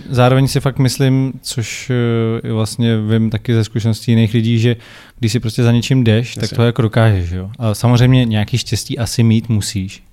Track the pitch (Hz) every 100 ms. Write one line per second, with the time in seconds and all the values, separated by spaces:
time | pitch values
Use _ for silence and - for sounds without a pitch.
0 | - 123 123 131 135 143 135 131 131 -
1 | 135 131 131 123 - - 110 - - 123
2 | 120 117 113 113 120 110 110 - 117 113
3 | 107 113 110 107 - 113 107 120 113 110
4 | - 113 113 117 113 117 120 113 - -
5 | - - 117 120 113 120 117 120 113 131
6 | 113 110 120 - 110 - 120 117 110 117
7 | 113 98 87 90 95 117 113 104 120 120
8 | 123 127 120 107 104 120 - 110 - 135
9 | 107 - 113 113 113 110 92 101 95 -
10 | -